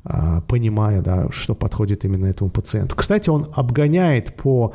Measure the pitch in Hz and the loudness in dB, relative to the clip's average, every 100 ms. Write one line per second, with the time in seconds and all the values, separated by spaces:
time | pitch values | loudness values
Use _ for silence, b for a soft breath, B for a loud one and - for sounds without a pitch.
0 | - - 80 82 - 120 113 107 104 98 | -6 -2 0 0 0 0 0 2 2 2
1 | 87 92 - - - 101 - - 104 101 | 2 0 0 -2 -4 -2 -2 -2 -2 0
2 | 98 95 95 92 98 - - 107 131 - | -2 0 0 0 -2 -2 -2 -4 -2 -2
3 | - 208 165 151 151 - 123 123 147 170 | 0 2 2 0 0 -2 0 2 2 4
4 | 180 127 - - 139 131 113 | 4 2 -2 -4 0 2 0